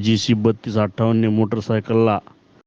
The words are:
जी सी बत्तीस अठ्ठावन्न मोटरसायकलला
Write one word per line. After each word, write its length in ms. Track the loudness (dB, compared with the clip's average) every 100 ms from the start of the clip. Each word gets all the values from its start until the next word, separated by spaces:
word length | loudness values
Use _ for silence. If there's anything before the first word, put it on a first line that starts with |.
जी 140 | 2 0
सी 160 | 2
बत्तीस 440 | 0 0 -2 -4 -2
अठ्ठावन्न 480 | -2 -2 0 2 0
मोटरसायकलला 960 | 0 0 -2 -4 -4 0 0 2 0 -6 -20 _ _